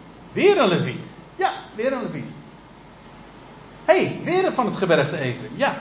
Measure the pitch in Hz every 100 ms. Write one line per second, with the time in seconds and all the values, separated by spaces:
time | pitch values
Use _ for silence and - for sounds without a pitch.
0 | - - - - 349 392 220 160 123 117
1 | - - - - 359 - - 208 247 262
2 | 196 151 110 - - - - - - -
3 | - - - - - - - - - 359
4 | 220 - - 359 370 247 220 165 185 156
5 | 135 135 131 120 - - 285 -